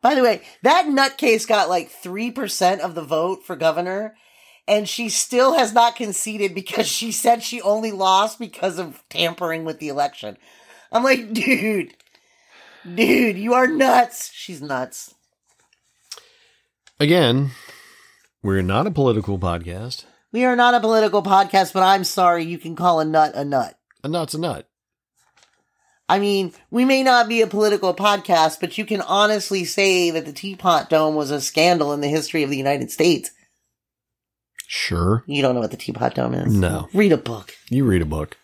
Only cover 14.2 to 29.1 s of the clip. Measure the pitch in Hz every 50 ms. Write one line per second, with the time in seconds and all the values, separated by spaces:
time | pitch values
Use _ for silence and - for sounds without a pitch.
14.2 | - - - - - - 180 143 139 147 139 127 127 131 - - - - _ _
15.2 | _ _ _ _ _ _ _ _ _ _ _ _ _ _ _ _ _ _ - -
16.2 | _ _ _ _ _ _ _ _ _ _ _ _ _ _ _ _ 151 147 170 180
17.2 | 156 120 120 131 143 139 123 - - - - - - - - _ _ _ _ _
18.2 | _ _ _ _ - 101 95 98 92 90 95 110 156 208 170 147 139 127 113 104
19.2 | 98 101 101 92 92 90 85 85 85 87 87 95 110 123 123 - - _ _ _
20.2 | _ _ - 226 247 254 247 240 240 247 247 240 220 220 226 220 214 208 - 208
21.2 | 180 196 196 190 196 190 - 190 190 - - 190 185 185 196 196 185 - - -
22.2 | 180 175 175 170 165 165 170 175 - 165 165 165 175 180 170 160 156 156 156 160
23.2 | 156 151 - - 143 143 143 131 117 87 - _ _ _ _ _ - 139 160 170
24.2 | 160 143 - 156 165 170 123 - - _ _ _ _ _ _ _ _ _ _ _
25.2 | _ _ _ _ _ _ _ _ _ _ _ _ _ _ _ _ _ _ 180 196
26.2 | 202 202 202 196 190 175 - _ _ _ - 233 254 262 269 262 262 262 254 247
27.2 | 233 214 233 226 220 190 196 202 214 214 202 202 190 185 175 180 196 208 208 196
28.2 | - - 180 165 160 160 156 - - 170 - - 220 - 220 196 - -